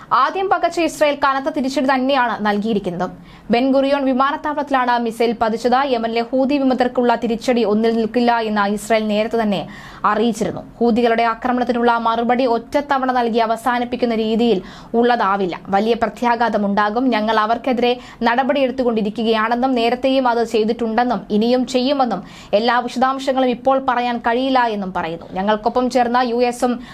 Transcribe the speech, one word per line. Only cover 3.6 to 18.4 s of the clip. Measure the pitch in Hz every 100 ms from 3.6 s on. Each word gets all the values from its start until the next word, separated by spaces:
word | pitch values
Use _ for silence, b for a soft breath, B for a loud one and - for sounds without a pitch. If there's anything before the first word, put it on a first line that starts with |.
| 269
ഗുറിയോൺ | 269 269 277
വിമാനത്താവളത്തിലാണ് | 269 247 269 294 302 294 277 269 247 240
മിസൈൽ | 233 226 233 226
പതിച്ചത്. | 226 220 247 247 277
യമനിലെ | 233 226 226
ഹൂതി | 233 262 262 285
വിമതർക്കുള്ള | 269 254 247 254 240
തിരിച്ചടി | 226 220 226 - 240
ഒന്നിൽ | 202 208 226 233
നിൽക്കില്ല | 220 240 240 233
എന്ന് | 220 208 202
ഇസ്രായേൽ | 208 - 220 214
നേരത്തെ | 208 220 226
തന്നെ | 214 185 160 B B B
അറിയിച്ചിരുന്നു. | 190 214 233 208 185 - - -
ഹൂതികളുടെ | 240 226 233 226
ആക്രമണത്തിനുള്ള | 233 226 247 247 233 233 240 233
മറുപടി | 226 226 240 247 254
ഒറ്റത്തവണ | 233 233 285 285 269 254
നൽകി | 254 233 226
അവസാനിപ്പിക്കുന്ന | 220 226 247 240 240 247 247
രീതിയിൽ | 226 220 220 233 185 B B B
ഉള്ളതാവില്ല. | 233 240 240 196 202 185 - -
വലിയ | 196 220
പ്രത്യാഘാതമുണ്ടാകും. | 226 220 214 240 233 233 214 202 202 208 220 262
ഞങ്ങൾ | 220 214 220
അവർക്കെതിരെ | 214 240 269 240 240 247 B B
നടപടിയെടുത്തുകൊണ്ടിരിക്കുകയാണെന്നും | 233 240